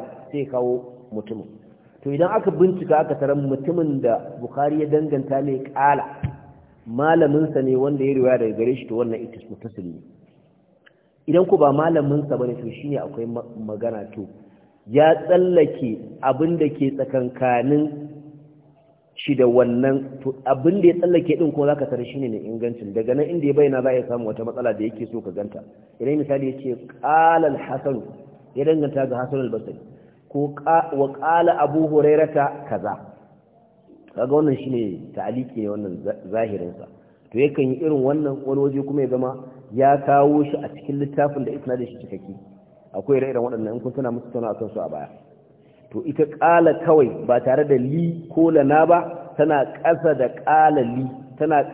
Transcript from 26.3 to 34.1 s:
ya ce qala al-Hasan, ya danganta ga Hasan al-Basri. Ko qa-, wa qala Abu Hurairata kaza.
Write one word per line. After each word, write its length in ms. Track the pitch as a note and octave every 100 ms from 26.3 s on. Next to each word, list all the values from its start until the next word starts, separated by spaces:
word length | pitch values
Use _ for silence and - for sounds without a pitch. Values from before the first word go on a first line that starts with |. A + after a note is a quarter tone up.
| C#3 C3+
ya 80 | C3
ce 120 | C3 A#2+ - -
qala 480 | A#2+ D#3 E3 E3 D#3+
al-Hasan, 480 | - - C3 C#3+ B2 - - - - _ B2
ya 80 | D3
danganta 400 | D#3+ C#3+ C3+ C3
ga 100 | B2
Hasan 180 | B2 C#3 B2
al-Basri. 320 | A2 G#2+ - - - - _ _
Ko 220 | C#3+ C#3+ C#3+
qa-, 400 | C#3+ E3 D#3+ C#3
wa 160 | C#3
qala 480 | C3+ D3+ E3 E3+ E3+
Abu 280 | D3 D#3 D#3
Hurairata 800 | D3+ D3 D3+ D#3 D3+ C#3 - -
kaza. 300 | G#2 G2+ F#2+ - - _ _ _ _ _ _ _ - _